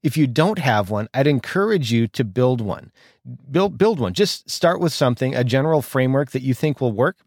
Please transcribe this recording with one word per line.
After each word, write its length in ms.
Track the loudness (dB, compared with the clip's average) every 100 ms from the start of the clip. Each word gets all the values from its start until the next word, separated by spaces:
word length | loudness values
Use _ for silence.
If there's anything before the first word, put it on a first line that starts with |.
If 140 | -2 0
you 100 | 0
don't 320 | 2 0 0
have 300 | 0 0 0
one, 200 | -4 -4
I'd 140 | 0 2
encourage 640 | 2 -2 -2 0 0 2
you 160 | 0 0
to 160 | -2
build 380 | -4 2 2 0
one. 280 | -4 -8 -12 _ _ _ -18 -18 -4
Build, 260 | -2 -2 0
build 240 | 0 2
one. 140 | -2
Just 340 | 0 -2 -2 -10
start 320 | 0 0 2
with 140 | -2
something, 400 | 2 0 2 -2
a 100 | 0
general 380 | 0 0 2 0
framework 480 | 0 0 2 0 0
that 100 | -4
you 140 | -2
think 260 | 0 -2 0
will 120 | -2
work 260 | 0 -2 -2